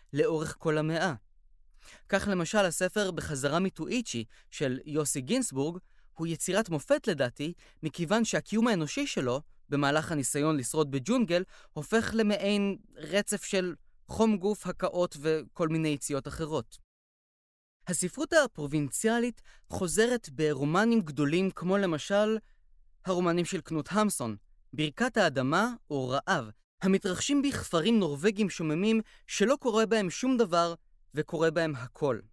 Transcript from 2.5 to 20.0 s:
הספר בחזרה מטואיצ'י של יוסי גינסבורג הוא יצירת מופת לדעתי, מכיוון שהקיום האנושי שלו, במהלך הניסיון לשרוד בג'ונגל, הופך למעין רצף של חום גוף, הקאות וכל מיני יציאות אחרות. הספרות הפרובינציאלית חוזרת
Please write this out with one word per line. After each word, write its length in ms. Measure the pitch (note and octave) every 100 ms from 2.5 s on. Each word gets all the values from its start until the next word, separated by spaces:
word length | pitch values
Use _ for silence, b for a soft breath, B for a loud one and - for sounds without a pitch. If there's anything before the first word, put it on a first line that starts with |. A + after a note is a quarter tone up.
| G#3+ F#3+
הספר 460 | - F#3 - G3
בחזרה 480 | D#3+ - C#3+ C3+ D#3+
מטואיצ'י 640 | F#3+ - D#3 B3 A#3 A#2 G#2+ b b
של 280 | - C#3+ B2+ D#3+
יוסי 360 | D3+ D3 D3
גינסבורג 580 | C3 B3 B3+ C3+ C#3+ F3 - - - -
הוא 120 | E3
יצירת 420 | D#3+ - F#3 A3
מופת 380 | D#3 - D4 A#3+
לדעתי, 460 | D#3 B2 - D3 F3 b b
מכיוון 420 | D#3 - E3 G#3+ A3
שהקיום 420 | E3 - G#3 A#3+
האנושי 400 | G3 D3+ - C#4+
שלו, 340 | - C3 B2+ - - -
במהלך 420 | C#3+ C#3 D3 C#3+
הניסיון 460 | D#3 C3 D3 D3 D#3
לשרוד 340 | B2 D#3 D3+
בג'ונגל, 520 | C#3 B2 B3+ G3+ E3+ F#3+ B B
הופך 380 | - D3 A3+ A3
למעין 640 | A3 G#3 G3+ G3+ G#3 G3+ F#3+ - -
רצף 480 | D3+ F#3+ G3+ G#3
של 320 | - G3 F3+ - - - -
חום 300 | B2+ A3+ G#3
גוף, 300 | F#3+ G#3 F3+
הקאות 500 | - F#3 F3+ F3 D3
וכל 480 | D3 D#3+ C3+ - E3
מיני 200 | D#3+ D#3
יציאות 400 | D3 - C#3+ C#3
אחרות. 500 | - D#3 D3+ - - _ _ _ _ _ _ _ _ _ _ -
הספרות 460 | F3 F3+ - D#4+
הפרובינציאלית 1080 | E4 B3+ - D3 D3+ C#3+ - A3 A#3 A#3+ A#3 b b -
חוזרת 600 | E3 F3+ E3+